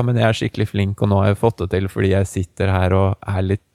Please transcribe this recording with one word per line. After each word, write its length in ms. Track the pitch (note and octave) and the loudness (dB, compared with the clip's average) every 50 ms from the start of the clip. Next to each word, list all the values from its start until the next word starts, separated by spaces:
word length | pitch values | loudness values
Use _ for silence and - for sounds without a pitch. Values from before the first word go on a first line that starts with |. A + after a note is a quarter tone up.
| B2 | 2
men 120 | A#2+ B2 A#2 | 2 0 2
jeg 80 | A2+ A2+ | 2 2
er 100 | A2+ - | 0 0
skikkelig 300 | A#2 A2+ - - G#2+ - | -4 -4 -2 -4 -4 -2
flink, 300 | - G#2 G2+ G2 G2+ - | -2 -2 -2 -2 -2 -2
og 80 | A2+ G#2 | 0 2
nå 80 | G2+ G2 | 4 4
har 80 | G2 G2+ | 4 2
jeg 80 | G2+ - | 2 2
fått 220 | - A#2 A#2+ - | 0 0 0 -2
det 60 | F#2+ F#2 | -4 -2
til 160 | - F#2 G2 F#2+ | -2 -2 -2 -2
fordi 200 | - - G2+ F#2+ | -2 0 0 2
jeg 160 | F#2 G2 G2 - | 2 2 0 0
sitter 420 | - G2 F#2 - _ - G2 F#2+ F#2+ | -2 -4 -6 -6 _ -4 -2 0 0
her 220 | F#2 F#2 F2+ F#2 F#2+ | 2 2 2 2 2
og 320 | G2 F#2+ G2 - - - | 2 0 0 -4 -6 -6
er 160 | G2 F#2 F#2+ | -4 -4 -2
litt 180 | F#2+ G2 G2 - _ _ | -2 -2 -4 -6 _ _